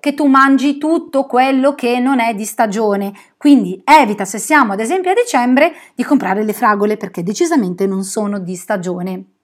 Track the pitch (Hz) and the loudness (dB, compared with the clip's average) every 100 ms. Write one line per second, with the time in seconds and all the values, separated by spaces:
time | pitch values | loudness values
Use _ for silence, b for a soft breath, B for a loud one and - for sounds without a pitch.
0 | 294 285 294 269 269 269 277 285 311 330 | -4 0 4 4 6 4 2 -2 -2 -2
1 | - 269 269 240 262 269 269 285 240 247 | -2 -4 0 0 2 2 0 0 -2 0
2 | 247 269 233 208 214 - 226 202 220 202 | 0 0 0 -4 -8 -2 -2 0 0 0
3 | 196 202 B _ 294 277 185 190 - 302 | -4 -10 B _ 4 4 2 -6 4 4
4 | 226 208 196 214 - 302 233 196 226 370 | 4 -2 -6 -8 0 2 2 -2 -2 -2
5 | 370 403 480 269 247 254 330 B B - | 0 0 0 0 2 4 2 B B -8
6 | 240 285 185 196 214 202 233 208 208 214 | 0 0 0 -2 -4 0 0 2 0 -2
7 | 190 - 170 208 339 320 185 175 196 190 | -6 -6 -6 -2 0 2 0 -2 -2 -2
8 | 190 - 202 202 180 180 - 208 180 180 | -4 -6 -4 -6 -8 -12 -6 -6 -4 -6
9 | 180 185 190 _ | -6 -10 -14 _